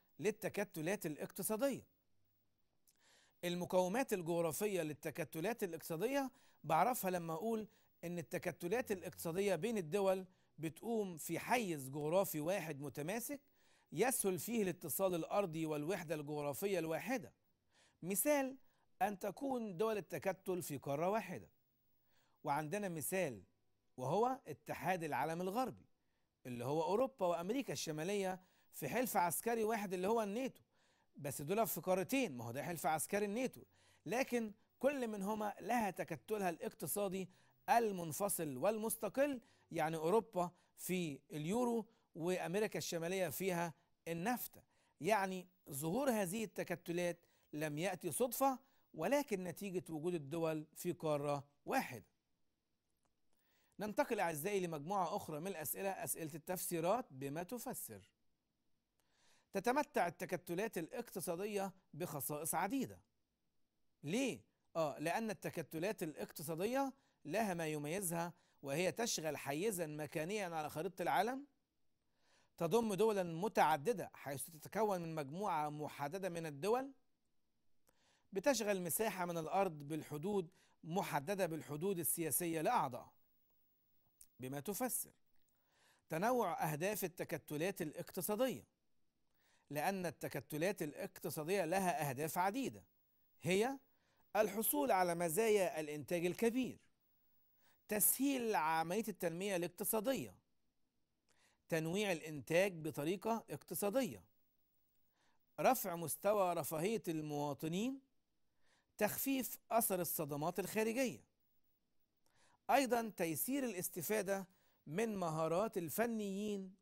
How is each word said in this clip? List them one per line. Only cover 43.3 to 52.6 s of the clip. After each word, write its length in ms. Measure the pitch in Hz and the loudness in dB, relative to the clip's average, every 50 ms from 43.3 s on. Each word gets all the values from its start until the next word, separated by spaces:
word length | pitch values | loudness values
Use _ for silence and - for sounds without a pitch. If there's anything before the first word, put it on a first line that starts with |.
| - - 190 190 180 170 170 170 - - _ _ _ _ _ 165 | 0 0 0 0 2 0 0 -2 -4 -8 _ _ _ _ _ -6
النفط. 560 | 165 170 175 226 254 - - - - - - _ _ _ _ _ _ - | -4 -2 0 0 0 0 -4 -8 -12 -16 -20 _ _ _ _ _ _ -4
يعني 480 | 139 185 220 202 196 190 185 185 175 - _ _ _ - | 0 2 4 4 4 0 -2 -4 -8 -12 _ _ _ -10
ظهور 400 | 151 131 147 160 180 247 294 269 | -6 -4 -2 0 0 2 2 2
هذه 340 | 226 214 202 165 180 226 220 | 2 2 2 0 0 -2 -4
التكتلات 840 | - - - 170 - 175 - - - 170 175 175 175 170 - _ _ _ _ _ _ - | -4 -4 -6 -4 -4 -4 -6 -4 -4 -2 0 0 -2 -2 -4 _ _ _ _ _ _ -6
لم 260 | 151 156 156 147 151 | -4 -4 -2 -2 -2
يأتي 340 | 170 196 185 - - 170 143 | -2 -2 -2 -2 -4 -4 0
صدفة، 460 | - 240 262 226 - 269 269 262 240 - _ _ _ _ _ - | 0 0 0 2 2 2 2 2 0 -4 _ _ _ _ _ -8
ولكن 500 | 160 160 196 269 294 277 - 214 185 185 | -4 0 2 2 2 2 0 -2 -4 -2
نتيجة 400 | 175 160 - 202 202 175 185 135 - 160 | -4 -6 -6 -6 -4 -4 -4 -4 -4 -6
وجود 220 | 151 151 180 175 | -4 -2 -2 -2
الدول 520 | 165 143 135 156 170 165 160 160 156 151 - _ | -2 -4 -4 -2 0 0 2 0 0 -4 -8 _
في 180 | - - 180 170 | -6 -4 -4 -2
قارة 520 | 175 165 156 151 143 143 147 143 143 139 - _ _ _ | 0 0 0 2 2 2 0 0 -2 -4 -8 _ _ _
واحدة. 400 | 170 226 269 180 - 143 107 - _ _ _ _ _ _ _ _ _ _ _ | 0 0 0 0 0 -4 -10 -12 _ _ _ _ _ _ _ _ _ _ _